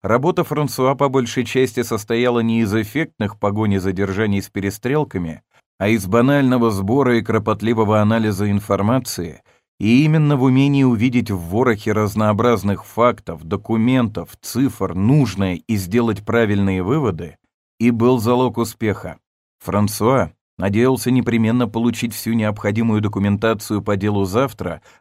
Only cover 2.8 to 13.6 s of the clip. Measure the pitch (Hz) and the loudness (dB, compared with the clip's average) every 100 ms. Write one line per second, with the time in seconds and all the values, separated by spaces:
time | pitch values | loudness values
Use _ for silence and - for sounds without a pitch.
2.8 | 104 143 160 - 101 104 101 104 110 98 | -2 -4 -6 -4 -6 -4 -2 0 0 0
3.8 | 92 92 98 95 110 101 - 101 98 - | 0 -2 -2 -2 0 -2 -4 -6 -6 -6
4.8 | 123 147 147 95 82 76 _ _ _ - | -4 -2 -2 -6 -8 -10 _ _ _ -4
5.8 | 101 113 95 117 127 143 131 123 117 98 | 0 0 2 2 4 4 2 2 2 0
6.8 | 98 131 131 120 - 110 107 104 107 113 | 0 2 2 2 0 -2 0 -2 0 0
7.8 | 104 107 107 113 110 95 104 101 - 98 | 2 2 2 2 0 -2 -2 -2 0 0
8.8 | 101 131 127 - 85 76 _ _ _ - | 2 0 -2 -8 -8 -12 _ _ _ -4
9.8 | 101 123 156 156 147 147 131 131 139 139 | 2 4 4 4 4 4 4 4 4 4
10.8 | 131 113 127 120 104 98 85 104 127 104 | 2 2 2 0 0 -4 -2 0 2 0
11.8 | 110 104 104 107 107 101 120 110 98 95 | -2 0 0 0 0 2 2 0 -2 -4
12.8 | - - 120 107 - 82 80 98 | -6 0 0 0 -8 -12 -8 -8